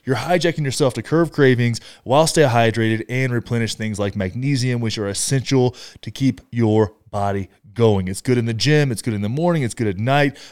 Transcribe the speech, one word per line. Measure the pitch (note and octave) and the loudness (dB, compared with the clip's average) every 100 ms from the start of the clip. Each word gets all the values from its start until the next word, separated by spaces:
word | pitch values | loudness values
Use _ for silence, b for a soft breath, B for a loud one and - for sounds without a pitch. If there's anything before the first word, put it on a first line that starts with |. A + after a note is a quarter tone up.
| - | -4
you're | A#2 | -4
hijacking | C#3+ F3+ E3+ D#3 | 0 0 0 -2
yourself | C#3+ - C#3 A#2 | -4 0 0 -2
to | |
curb | - D#3 E3 | -2 0 2
cravings | - C3+ A#2+ A#2+ A2+ B B | 4 4 4 2 -2 B B
while | B C#3 D#3+ | B 2 4
stay | E3+ | 4
hydrated | C#3+ A#2 A2+ A2+ A2 A2 - | 4 4 2 2 0 -2 -4
and | B2+ C3 | -4 -2
replenish | A#2+ - A#2 A2+ - | -2 -4 -4 -4 -6
things | G#2+ G#2 | -6 -4
like | G2+ G2+ | -4 -4
magnesium, | F#2+ A#2+ C3+ C#3 B2+ A#2+ | -4 -4 -2 -2 -2 -2
which | A2+ A2+ | -4 -4
are | G2+ | -4
essential | G2+ - C3+ - C3+ B2 - B B | -4 -2 -2 0 2 2 0 B B
to | - | -14
keep | - C3+ - - | -2 -2 -2 -6
your | A#2 A2+ G#2+ G#2 - _ | -2 2 4 2 -2 _
body | G#2 G2+ G2 F#2 b - | -4 -4 -4 -8 b -12
going. | G#2 A2+ G2 F#2 | 0 2 2 0
It's | F#2+ | -4
good | - B2 | -2 0
in | A#2 | 0
the | |
gym. | A2+ C#3 D3+ C#3+ | -2 0 2 0
It's | A2 | -2
good | - | -4
in | G#2 | -4
the | G#2 | -4
morning. | C#3 F3 E3+ | -2 0 0
It's | B2 - | -2 -2
good | A2 | -4
at | F#2 | -2
night. | A#2 C#3 C#3+ - B | 0 2 2 -2 B